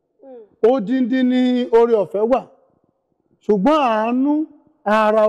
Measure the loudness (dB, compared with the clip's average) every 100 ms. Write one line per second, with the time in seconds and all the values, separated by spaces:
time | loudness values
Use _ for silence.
0 | _ _ -20 -20 -20 _ 0 0 -2 -2
1 | -2 0 0 0 0 0 0 2 2 0
2 | -2 -4 -2 -2 -4 _ _ _ _ _
3 | _ _ _ _ -2 0 2 0 0 -2
4 | -2 -2 -2 -2 -6 -12 _ _ -2 0
5 | 2 2